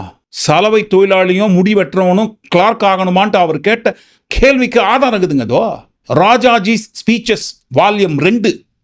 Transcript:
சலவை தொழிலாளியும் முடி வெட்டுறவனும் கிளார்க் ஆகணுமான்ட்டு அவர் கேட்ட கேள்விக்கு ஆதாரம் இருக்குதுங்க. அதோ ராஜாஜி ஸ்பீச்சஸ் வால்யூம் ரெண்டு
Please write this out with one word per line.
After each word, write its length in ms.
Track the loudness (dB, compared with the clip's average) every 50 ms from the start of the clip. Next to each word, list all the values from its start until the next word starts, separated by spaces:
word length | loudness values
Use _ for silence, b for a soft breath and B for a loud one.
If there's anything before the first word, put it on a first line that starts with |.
| -8 -12 -16 _ _ _
சலவை 580 | -12 -6 -2 0 0 2 2 2 2 0 0 0 2
தொழிலாளியும் 600 | 2 2 4 2 2 2 0 0 0 0 2 2
முடி 200 | 2 2 2 2
வெட்டுறவனும் 640 | 0 0 -2 -2 -2 0 2 2 0 0 -4 -6 _ _ -2
கிளார்க் 340 | 0 2 2 2 0 0 0
ஆகணுமான்ட்டு 520 | 0 0 0 0 0 0 0 0 0 0
அவர் 240 | 0 0 0 -2 -2
கேட்ட 380 | -2 -2 -2 0 -2 -4 -4 b b b b b b
கேள்விக்கு 540 | -8 -2 0 2 2 2 2 0 0 0 0
ஆதாரம் 400 | 0 0 0 0 0 0 0 0
இருக்குதுங்க. 200 | -2 -2 -2 -2
அதோ 380 | -2 -2 -2 -2 -2 -2 -6 -10 -14 _ _ _ _
ராஜாஜி 720 | -4 0 2 2 4 2 4 2 2 2 2 0 -2 -2
ஸ்பீச்சஸ் 720 | -4 -4 -10 -16 -8 -4 -2 -2 -2 -2 -4 -4 -4 -6 -12 -16 _ _ -6 -2
வால்யூம் 400 | 0 0 0 0 0 -2 -2 -2
ரெண்டு 460 | 0 0 0 0 0 0 -2 -4 -4 _ _ _ _